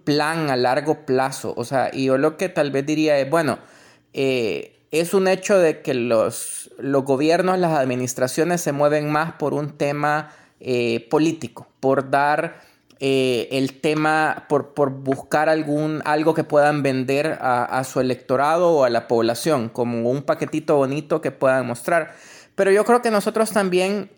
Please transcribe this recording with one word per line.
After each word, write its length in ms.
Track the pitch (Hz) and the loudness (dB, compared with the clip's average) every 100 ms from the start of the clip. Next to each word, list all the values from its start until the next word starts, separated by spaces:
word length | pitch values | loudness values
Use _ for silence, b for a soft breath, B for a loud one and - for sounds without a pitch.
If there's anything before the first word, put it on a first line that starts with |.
| - | -2
plan 440 | 147 151 165 156 | 0 0 -2 -2
a 60 | 127 | 0
largo 500 | 123 135 147 151 - | 2 0 0 -2 0
plazo. 480 | 131 131 135 107 - | 0 0 -4 -8 -8
O 80 | 117 | -4
sea, 240 | 135 113 | -2 -2
y 140 | - 131 | -2 0
yo 120 | 131 | 2
lo 200 | 151 156 | 0 0
que 100 | 185 | -4
tal 240 | 175 147 | -2 -2
vez 140 | 135 143 | -2 -2
diría 340 | 151 156 143 | 0 2 2
es, 100 | 135 | 2
bueno, 300 | 165 151 110 B B B B _ | 0 0 -4 B B B B _
eh, 760 | - 135 127 110 78 - _ _ | -4 0 0 -2 -4 -8 _ _
es 220 | 151 170 | -4 0
un 140 | 196 190 | 2 2
hecho 320 | 185 185 202 | 0 2 4
de 220 | 165 151 | 4 0
que 120 | - | -2
los, 800 | 131 117 110 95 - - - - - | -2 2 2 2 -2 -10 -12 -16 -10
los 240 | 120 139 | -2 0
gobiernos, 560 | 135 131 156 170 185 185 | 2 2 2 2 2 0
las 180 | 175 156 | 2 0
administraciones 840 | 131 123 127 - 127 - 160 175 | 0 -2 -4 -2 -2 0 0 0
se 100 | 160 | -2
mueven 400 | 143 147 151 147 | 0 2 2 0
más 220 | 151 160 | -2 -2
por 200 | - 143 | -4 -4
un 240 | 139 147 147 | -2 -4 -4
tema, 540 | 143 147 147 151 151 B B B | -4 -2 0 -2 -4 B B B
eh, 440 | - 123 120 117 - | -4 0 0 -2 0
político, 580 | 151 160 160 120 - - _ | 0 2 -2 -8 -14 -20 _
por 280 | 131 135 131 | 0 0 2
dar... 520 | 139 143 151 165 - B B B - | 2 2 0 -2 -8 B B B -6
Eh, 480 | 139 135 131 123 - | 0 2 2 0 -2
el 300 | 135 135 - | -2 -2 -2
tema, 640 | 156 151 156 156 156 - - | -2 0 0 2 0 -2 -2
por, 260 | 143 127 | -2 -2
por 160 | - 139 | -2 -2
buscar 580 | 135 135 135 - 151 156 | -2 -4 -4 -2 0 2
algún, 520 | 160 147 147 156 156 - | 0 0 -2 -2 -4 -2
algo 280 | 151 156 | 0 2
que 120 | 156 156 | 0 2
puedan 360 | 151 147 147 | 4 4 2
vender 560 | 139 131 127 139 156 - | 0 0 0 0 -2 -2
a, 240 | 131 123 123 | -2 0 0
a 180 | 127 | -2
su 160 | 135 147 | -2 -2
electorado 720 | 127 123 - 127 143 165 175 | -2 -2 -2 0 2 2 4
o 120 | 160 127 | 4 4
a 40 | |
la 200 | 117 - | 2 0
población, 580 | 117 113 117 170 147 113 | 2 2 0 0 0 -2
como 420 | - 120 117 117 | -4 -4 -2 -2
un 140 | 139 | -2
paquetito 540 | 139 156 147 156 151 151 | -2 -4 -4 -4 0 2
bonito 420 | 131 143 151 160 | 2 -2 -4 -4
que 120 | 151 | -4
puedan 360 | - 135 131 127 | -2 0 2 0
mostrar. 480 | 120 - - - B B B B - | -6 -2 -2 -2 B B B B -2
Pero 160 | 196 | 2
yo 140 | 196 214 | 4 4
creo 160 | 240 | 2
que 100 | 240 | 2
nosotros 400 | 214 220 220 214 | 0 0 -2 0
también 580 | 208 196 180 185 202 196 | 0 0 0 0 -4 -8